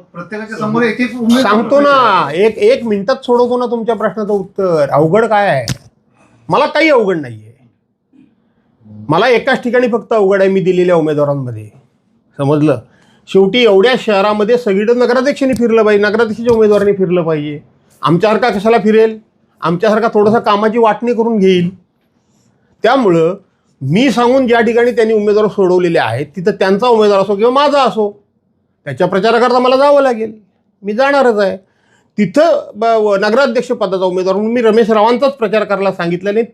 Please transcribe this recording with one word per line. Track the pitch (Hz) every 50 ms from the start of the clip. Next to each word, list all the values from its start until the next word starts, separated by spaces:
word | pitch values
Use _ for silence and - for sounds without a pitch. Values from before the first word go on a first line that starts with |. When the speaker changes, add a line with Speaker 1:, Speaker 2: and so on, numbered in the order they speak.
| 180 _ -
Speaker 1:
प्रत्येकाच्या | 170 170 - 214 208 220 220 226 214
समोर | 220 214 220 233 240
एक | 226 208 -
एक | 247 240 - 254
उमेदवार | 233 220 233 254 262
Speaker 2:
सांगतो | 202 208 220 233 - 285 285
ना, | 285 285 277 269 254 220 196 180 160 139 147
एक, | 165 202 220 220 220
एक | 208 208 262 254 233
मिनिटात | 233 208 196 196 202 269
सोडवतो | 262 - - 240 240 247 240 247 247
ना | 247
तुमच्या | 240 233 233 226 233 226
प्रश्नाचं | 202 214 214 - 220 214 202 214
उत्तर. | 202 185 196 _ - 196 185 170 156 143 135
अवघड | - 139 156 160 165 214 226
काय | 220 220 208 202 196
आहे? | 156 135 123 101 - - - - _ _ _ _ _ _ _ _ _ _ _ -
मला | 165 220 285
काही | 294 294 302 311 320
अवघड | 294 247 220 190 190
नाहीये. | 165 147 123 113 104 107 107 - _ _ _ _ _ _ _ _ _ _ _ _ _ _ _ _ _ _ _ _ _ _ _ _ _ _ 107 107 107 107 110
मला | 147 170 214 262
एकाच | 240 226 - 269 262 - -
ठिकाणी | 247 226 247 254 240
फक्त | 214 233 - - 233
अवघड | 220 202 190 196 196
आहे, | 196 196
मी | 190 190
दिलेल्या | 175 180 180 175 180 180 180
उमेदवारांमध्ये. | 170 156 160 151 143 147 143 143 143 131 123 117 107 107 110 - _ _ _ _ _ _ _ _ _ _ _ _ -
समजलं? | 143 139 151 151 147 151 139 117 - _ _ _ _ _ _ _ _
शेवटी | - - 196 196 202 190 247 247
एवढ्या | 220 196 190 196 247 262 226
शहरामध्ये | - - 214 196 196 208 214 208 208 208 240 240
सगळीकडे | 240 214 190 190 214 214 240
नगराध्यक्षांनी | 247 247 233 247 254 254 285 277 - 277 262 262
फिरलं | 214 240 233 220 226 220
पाहिजे, | 214 208 202 202
नगराध्यक्षाच्या | 208 196 220 233 220 214 220 233 240 233
उमेदवारांनी | 220 220 208 208 202 202 202 196
फिरलं | 196 190 170 175 180 165
पाहिजे. | 165 160 151 147 151 147 143 - _ _ _ _ _ _ _ -
आमच्यासारखा | 135 160 170 180 214 220 214 - 240
कशाला | 190 208 190 226 233 233
फिरेल? | - 214 220 220 220 220 220 220 - _ _ _ _ _ _ _
आमच्यासारखा | - 156 170 170 - 220 208 226 247 226 -
थोडंसं | 214 208 214 208 -
कामाची | 196 220 208 202 208 220 208 240
वाटणी | 226 214 208 208 - 240 240
करून | 202 226 233 226 214
घेईल. | 190 190 185 180 175 175 190 - _ _ _ _ _ _ _ _ _ _ _ _ _ _ _ _ _ _ _ _ -
त्यामुळं | 202 247 269 254 196 170 165 160 165 190 202 - _ _ _ _ _ _ - 139
मी | 131 151 196 262 285
सांगून | 208 233 240 240 254 277 269
ज्या | 226 233 233
ठिकाणी | 233 226 233 233 233 247
त्यांनी | 240 233 220 220 226
उमेदवार | 214 208 214 202 208 214
सोडवलेले | 208 208 - 196 180 180 180 180 175 165 160
आहेत, | 139 113 113 123 147 151 -
तिथं | 196 170 214
त्यांचा | 202 202 208 190 196 202 214 254
उमेदवार | 233 220 214 208 202 196
असो | 196 196 208
किंवा | 196 214 240
माझा | 247 277 285 294 269 285 269
असो, | 233 - 220 214 202 202 _ _ _ _ _ _ _ _ _ _ _ _ _ -
त्याच्या | 143 139 - 180
प्रचाराकरता | 170 202 190 208 226 233 240 233 247 247 254
मला | 247 254 262
जावं | 262 277 294 285 285 269
लागेल, | 269 247 220 220 220 220 - _ _ _ _ _ _ _ _ -
मी | 196 214
जाणारच | 214 262 277 285 285 262 247 226 208
आहे. | 202 190 190 190 - _ _ _ _ _ _ _ _ _ _ -
तिथं | 208 175 - 285 311 339 294 - - - -
ब-, | 208 220
व-, | 226 226 226 214 214 202
नगराध्यक्ष | 196 202 214 269 269 285 254 226 247 - -
पदाचा | 247 - 214 190 185 190 185
उमेदवार | 185 180 180 185 190 190
म्हणून | 196 214 220 233
मी | 247
रमेश | 233 220 208 226 233 196
रावांचाच | 226 214 208 226 247 240 277 269 277
प्रचार | - 226 202 185 220 208
करायला | 202 202 190 196 196 190
सांगितलं | 190 175 170 175 175 185 202 202
नाही, | 226 240 220